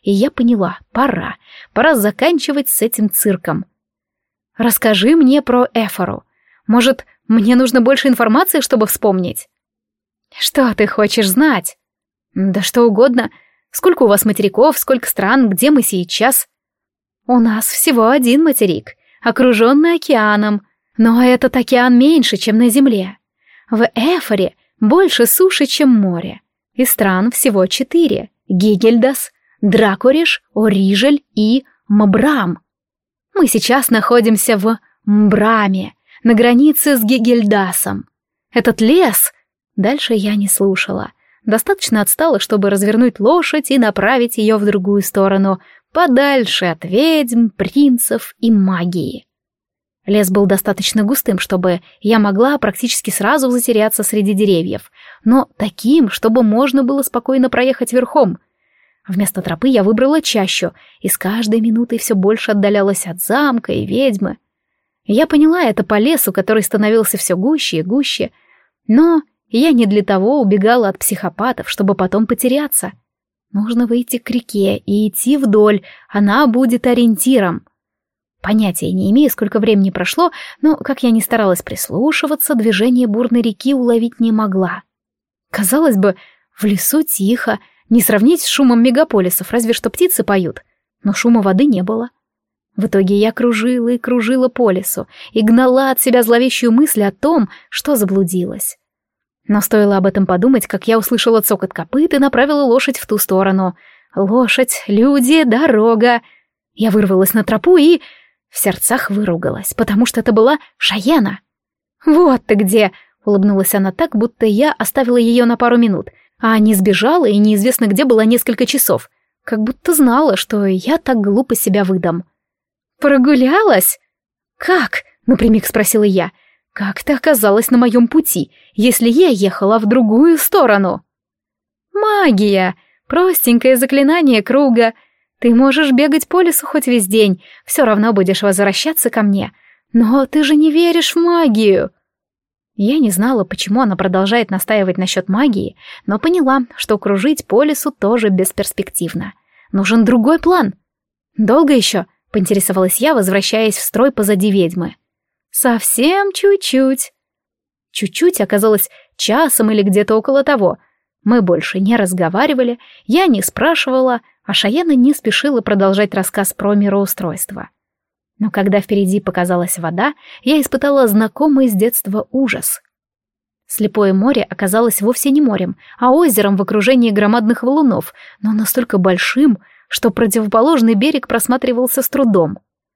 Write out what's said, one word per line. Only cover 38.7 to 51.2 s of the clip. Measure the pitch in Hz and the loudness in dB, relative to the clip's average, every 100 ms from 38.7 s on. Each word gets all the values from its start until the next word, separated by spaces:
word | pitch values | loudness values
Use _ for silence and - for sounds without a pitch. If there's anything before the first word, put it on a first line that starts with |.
| - | 0
лес..." | 220 339 311 190 - - _ _ _ - | 2 4 2 0 -4 -6 _ _ _ -4
Дальше | 196 285 - | -2 -2 -2
я | 220 202 208 | -2 -2 -2
не | 196 | -2
слушала. | - 196 190 - - - - _ _ 220 | 0 0 -2 -4 -8 -10 -14 _ _ -4
Достаточно | 220 - 392 - 214 | -2 -2 -4 -2 -2
отстала, | 202 - 330 294 | -2 -2 0 0
чтобы | - 214 202 | -2 -2 0
развернуть | 196 202 220 247 233 | 0 0 2 0 2
лошадь | 196 339 320 302 - | 2 2 0 -4 0
и | 269 | 0
направить | 220 202 196 254 240 - | 0 0 0 0 -2 -2
ее | 214 220 | 0 0
в | 202 | 0
другую | 202 185 202 | -2 0 -2
сторону, | 196 202 196 196 196 190 _ _ _ | -2 -2 0 2 0 -2 _ _ _
подальше | 311 349 247 285 269 214 - 180 | -2 2 2 2 0 -2 -2 -4
от | 165 | -4
ведьм, | 165 196 311 320 247 233 226 | -4 0 2 0 0 0 0
принцев | - 196 277 285 240 - - - - | -2 -4 2 2 2 -2 -6 -8 -4
и | 233 | 0
магии. | 208 190 180 175 175 139 - - _ _ _ _ _ _ _ - | 2 2 -2 -4 -4 -6 -10 -16 _ _ _ _ _ _ _ -2
Лес | 208 190 | 0 0
был | 196 196 | 0 0
достаточно | 190 - 208 - 220 | 0 -4 -6 -4 -2
густым, | 202 277 | -2 -2